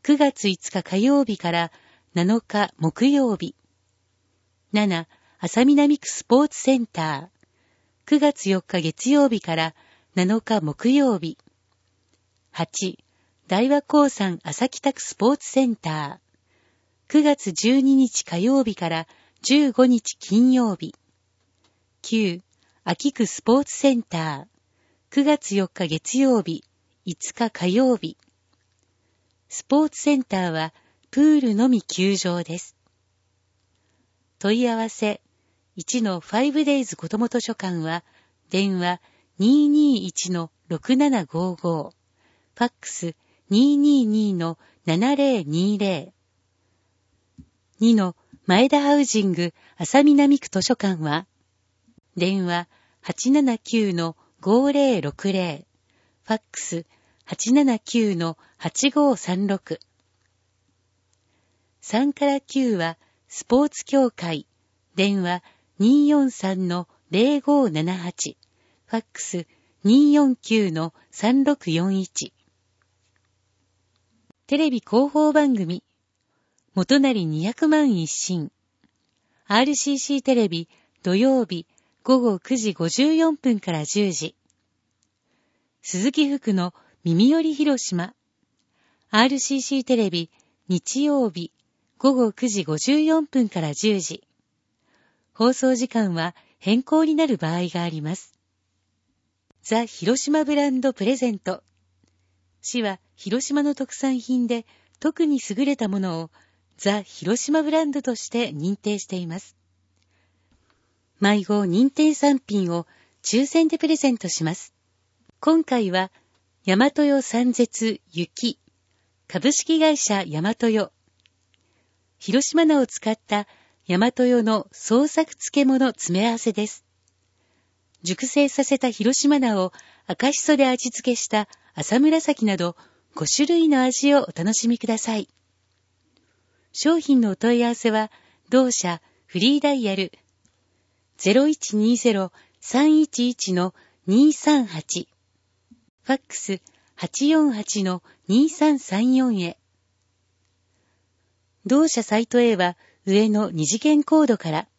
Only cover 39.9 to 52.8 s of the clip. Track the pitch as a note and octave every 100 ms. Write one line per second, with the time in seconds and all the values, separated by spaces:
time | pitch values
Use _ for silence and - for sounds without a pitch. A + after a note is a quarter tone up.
39.9 | A#3 F#3 - F3+ F3+ E3 _ _ E3 -
40.9 | C4 D4 B3 D#3 E3 F#3 F3 F3 D#3+ -
41.9 | _ _ _ _ _ _ - A#3+ _ -
42.9 | - E3+ - _ _ _ G3+ C#4 C#4+ D4
43.9 | C#4+ A3 G#3+ G#3 F3+ E3 E3 _ _ -
44.9 | E3 A#3+ C#4+ C#4 A#3 C#3+ D#3+ G3 G#3 G3
45.9 | E3+ F3+ _ _ _ _ _ _ _ _
46.9 | _ _ _ _ - - _ _ _ A3+
47.9 | A3+ F#3 - _ - - F#3 C4 D4 C#4+
48.9 | D4 C#4 A3 G3 E3+ F3 _ _ - E3+
49.9 | C4+ C#4+ C#4+ C#4+ C#4+ - F#3+ - B3+ G3
50.9 | F3 D#3 D3+ F#3+ _ _ _ _ _ _
51.9 | _ _ - F3+ G3 F3+ F3 F3 _